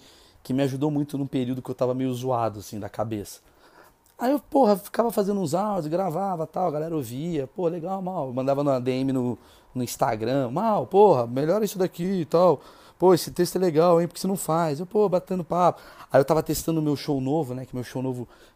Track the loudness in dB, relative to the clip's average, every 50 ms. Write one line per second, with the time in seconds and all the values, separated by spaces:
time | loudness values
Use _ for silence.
0 | _ -20 -20 -20 -20 _ _ _ -8 -4 -2 0 0 0 -2 -2 -2 0 0 0
1 | -2 -2 -4 -6 -4 -4 -4 -4 -2 -2 -4 -6 -8 -8 -6 -2 -2 -2 -2 -2
2 | -2 -4 -4 -4 -4 -2 -2 0 0 -2 -4 -6 -12 -12 -12 -10 -10 -10 -6 -6
3 | -6 -4 -4 -8 -8 -10 -14 -20 _ _ _ _ _ _ _ -20 -20 -20 _ _
4 | _ _ _ -4 -2 0 0 0 -2 0 2 4 4 4 4 2 0 -6 -2 -2
5 | -2 0 0 0 0 0 0 -2 -2 -2 -2 -2 -2 -2 -2 -4 -4 -2 -2 -2
6 | -2 -2 -2 -4 -4 -4 -4 -4 -6 -6 -4 -2 -2 -2 -2 -4 -4 -4 -4 -4
7 | -6 -6 -8 -8 -6 -4 -4 -4 -4 -6 -4 -2 -2 -2 -2 -4 -6 -6 -6 -6
8 | -6 -6 -6 -6 -6 -6 -4 -2 0 0 0 2 2 2 0 0 0 -2 -2 0
9 | 0 0 0 0 -2 -2 -4 -6 _ -20 -20 -20 _ _ -8 -6 -6 -6 -4 -2
10 | -2 0 0 -2 -2 -2 0 0 -2 -2 -2 -2 -2 0 0 0 -2 2 6 6
11 | 8 8 8 4 2 0 -2 -2 0 2 2 2 0 -2 -2 -2 -2 -2 -2 -4
12 | -4 -2 -2 -2 -2 0 2 4 6 6 4 2 -2 -12 -20 -20 -20 -18 -4 4
13 | 6 6 6 6 4 -2 -2 -2 0 0 0 0 0 2 4 4 6 6 6 4
14 | 4 0 -4 -4 -4 -2 -2 -2 -2 -2 0 0 0 0 -2 -4 -6 -4 0 0
15 | 2 2 2 0 -2 -2 -6 -6 -4 -2 0 2 4 2 2 0 -6 -20 -20 -20
16 | -4 2 4 4 4 4 2 2 2 -2 -4 -4 -2 -2 -2 0 0 0 -2 -2
17 | -2 -4 -4 -2 -2 -2 -2 -2 -2 -4 -6 -10 -10 -10 -8 -8 -8 -8 -8 -6
18 | -6 -6 -6 -6 -10 -14 -16 -20 -20 _ _